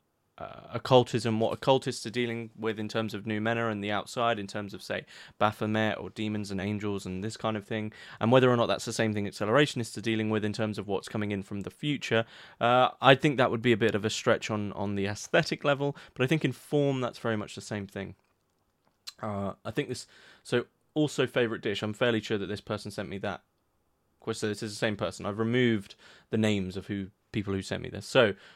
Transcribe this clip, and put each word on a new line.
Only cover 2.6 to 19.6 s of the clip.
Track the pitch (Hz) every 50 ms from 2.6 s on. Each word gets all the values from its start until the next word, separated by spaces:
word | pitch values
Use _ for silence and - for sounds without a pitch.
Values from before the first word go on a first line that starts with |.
| 110 113 104 107
in | 107
terms | 104 - 113 110 107 107
of | 101 104
noumena | 110 107 107 107 113 117 117 117 113
and | 107 101 101
the | 104
outside, | 104 98 - - - 127 117 117 117 107
in | 98
terms | 98 - 107 104 98 98
of, | -
say, | - - 98 - - - - - - - - _
Baphomet | 107 107 - - 110 107 107 110 110 107 - -
or | - 92
demons | - 110 107 107 107 104 101 101
and | 98 92
angels | 95 104 107 101 107 104 101 95 95
and | 92 92 92 101
this | 113 -
kind | - - 110 107
of | 104 98
thing, | - 113 110 107 107 - - - - - -
and | 107 113
whether | 127 131 127 127
or | 123
not | 117 113
that's | 87 101 - -
the | 120 110
same | - 113 107 104
thing | 104 101
accelerationists | 98 - - 107 104 117 143 151 - - 127 113 - -
are | 113
dealing | 104 113 110 110 110 107
with | 107 107 101
in | 104 104
terms | - 110 107 104
of | 107 98
what's | 104 98 - - -
coming | - 107 107 104
in | 101 98 95
from | - 101 101
the | 95 -
future, | - _ - 147 143 - - - 117 113 113 - - - - - - _
uh, | 117 120 123 127 127 - - -
I | 120 135 135
think | 135 - 151 131
that | 127 123 90
would | 107 117 113
be | 123 117
a |
bit | 101 117 107 101
of | 101 101
a | 110
stretch | - - - 127 104 - - -
on, | 110 104 104 101 -
on | - 98 104 101
the | 98 98
aesthetic | 101 107 - - - - 170 160 - 165 - -
level, | 143 143 135 143 143 - - - - _
but | - 123
I |
think | 127 165 151 -
in | 135 120
form | - - - 151 147 143 139 135 131
that's | 123 113 - -
very | - 117 110
much | 107 101 - -
the | 101
same | - - 113 104 98
thing. | 95 - 98 95 95 95 - _ _ _ _ _ _ _ _ _ _ _ _ _ _ _ _ _ - - -
Uh, | - 107 104 98 98 95 - -